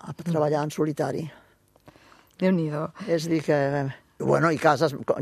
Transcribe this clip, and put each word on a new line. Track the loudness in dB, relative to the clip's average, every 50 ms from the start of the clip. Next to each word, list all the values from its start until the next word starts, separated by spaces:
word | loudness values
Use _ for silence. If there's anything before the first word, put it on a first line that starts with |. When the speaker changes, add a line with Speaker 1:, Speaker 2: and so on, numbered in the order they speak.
| -10 -12
Speaker 1:
a | -14
treballar | -10 -4 -2 0 0 2 2 0 0 -2
en | -2
solitari. | -2 -2 -2 -2 -2 -2 -4 -4 -4 -6 -8 -10 -12 -16 -20 _ _ _ _ _ _ _ _ -20 -20 _ _ -20 -20 _ _ _ _ -2
Speaker 2:
Déu-n'hi-do. | 0 2 2 2 0 -2 -4 -6 -6 -8 -10 -10 -4 -2
Speaker 1:
És | -2 -2 0 0
dir | -2 0 2
que... | 2 2 2 2 2 0 0 -2 -4 -6 -8 _ _ _ -6 0
Bueno, | 2 2 4 4 2 2
i | 4 4
cases, | 4 4 4 2 0 -2 -2 -2 -2 -2 -2